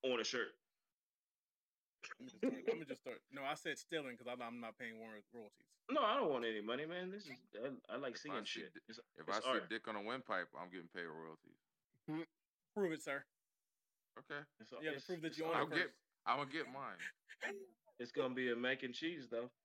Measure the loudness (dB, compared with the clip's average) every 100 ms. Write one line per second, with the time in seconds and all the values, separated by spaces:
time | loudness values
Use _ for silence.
0 | 4 2 2 2 0 -4 _ _ _ _
1 | _ _ _ _ _ _ _ _ _ _
2 | -14 -12 -12 2 2 4 2 2 0 -6
3 | -6 -10 _ -4 -2 0 0 -4 0 -2
4 | -2 -6 -4 -4 -4 -4 -6 -6 -8 -8
5 | -10 -12 -12 -14 -14 _ _ _ 2 4
6 | 6 6 6 4 4 2 0 0 0 -2
7 | -4 -6 -10 -14 -12 -4 -4 -4 -6 -4
8 | -2 -4 -4 -2 -2 -4 -6 -12 -14 -16
9 | -14 -10 0 2 4 2 2 -2 0 -2
10 | -2 -4 0 0 0 -6 -8 -8 -8 -6
11 | -6 -6 -10 -12 -18 -20 _ _ _ _
12 | -6 -4 -4 _ _ _ _ 0 2 2
13 | -2 -4 -4 _ _ _ _ _ _ _
14 | _ -18 -6 -6 -6 _ -12 -4 -2 -2
15 | -2 -2 -2 0 2 4 4 4 2 -2
16 | _ _ 2 4 2 -2 -4 -6 -6 -6
17 | -8 -8 _ -4 -4 -4 -10 -18 -20 -8
18 | -2 4 4 4 4 4 4 2 0 -2
19 | -2 -4 -2 -2 -2 _